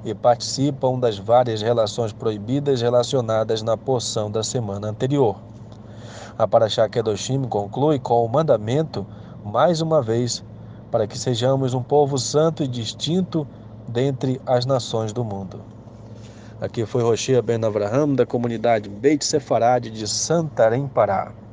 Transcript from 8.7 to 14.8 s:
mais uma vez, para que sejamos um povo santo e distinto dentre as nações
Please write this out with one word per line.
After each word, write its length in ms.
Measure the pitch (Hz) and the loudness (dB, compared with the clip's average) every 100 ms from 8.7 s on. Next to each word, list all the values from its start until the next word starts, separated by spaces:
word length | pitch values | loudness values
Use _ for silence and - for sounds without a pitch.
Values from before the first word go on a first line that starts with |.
| 135 156 - 95 - - - 107 | 0 0 -6 -10 -12 -16 -14 -4
mais 340 | 110 156 165 | 2 4 4
uma 200 | 160 156 | 2 2
vez, 420 | 113 113 120 - - - - - - | 2 0 0 -4 -10 -18 -16 -18 -4
para 160 | 117 107 | -2 -2
que 120 | - | -2
sejamos 580 | - 120 127 135 131 127 | -2 0 2 2 2 -2
um 80 | |
povo 340 | 123 143 143 139 | 2 4 4 0
santo 460 | 117 147 160 156 | 0 2 2 2
e 40 | 139 | -4
distinto 800 | 123 110 - - 175 180 165 143 - - - - | -4 -6 -6 -2 0 0 -2 -4 -10 -18 -16 -6
dentre 540 | 117 135 131 135 127 | 0 0 0 -2 -2
as 220 | - 123 123 | 2 0 2
nações 480 | 135 | 0